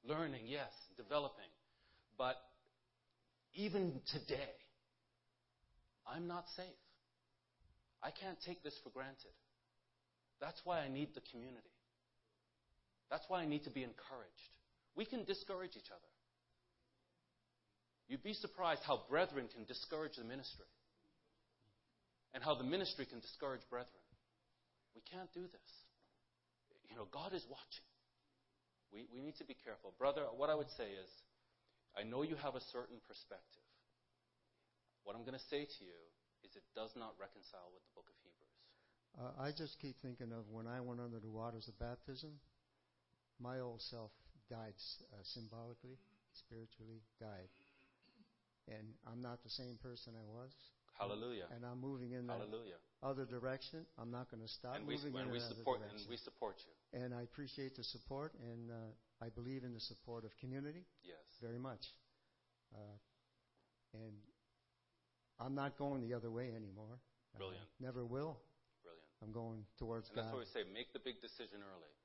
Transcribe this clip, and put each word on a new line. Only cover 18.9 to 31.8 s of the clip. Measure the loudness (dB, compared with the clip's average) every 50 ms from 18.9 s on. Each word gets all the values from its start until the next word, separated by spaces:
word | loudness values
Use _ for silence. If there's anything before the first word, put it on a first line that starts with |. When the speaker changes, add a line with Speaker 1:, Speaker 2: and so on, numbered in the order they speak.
| 6 6 6 6
Speaker 1:
brethren | 8 10 10 10 6 2 0
can | 0 -4 -8 -6
discourage | -4 -2 -4 0 0 2 2 2 0 0
the | -4 -4
ministry | -2 -2 -4 -4 -6 -8 -8 -14 -18 -20 _ _ _ _ _ _ -20 _ _ _ _ _ _ _ _ _ _ _ -20 _ _ _ _ _ _ _ _ _ _ _ _ -4
and | 2 8
how | 8 8
the | 8 8
ministry | 6 8 8 6 4 2 0 -2
can | -2 -2 -8
discourage | -8 -8 -4 0 2 2 2 0 -2 -2
brethren. | -2 -2 -2 -2 -8 -20 -20 _ -20 -20 _ _ _ _ _ _ _ _ _ _ _ _ _ _ _
We | -16
can't | -12 -8 -6 -6 -6 -4 -4
do | -4
this. | -4 -4 -8 -14 -16 -16 -16 -16 -18 -20 _ _ -20 _ _ _ _ _ _ _ _ _ _ _ _ _ -20 -20 -14 -10
You | -6
know, | -6 -4 -2
God | -2 -2 0 2 0
is | 0 0 -2
watching. | -8 -10 -8 -8 -10 -10 -10 -12 _ _ _ _ _ _ _ _ _ _ _ _ _ _ _ _ _ _ _ _ -8
We, | -8 -8 -6
we | -4 -4
need | -4 -4 -4 -4
to | -6
be | -6 -6
careful. | -6 -4 -6 -6 -4 -6 -10 0 8
Brother, | 8 8 8 8 4 2 4
what | 6 8 8
I | 8
would | 8 6 2 0
say | -2 -2 -2
is, | -2 -4 -6 -10 -12 -18 -20 _ _ _ _ _ _ _ _ _ _ _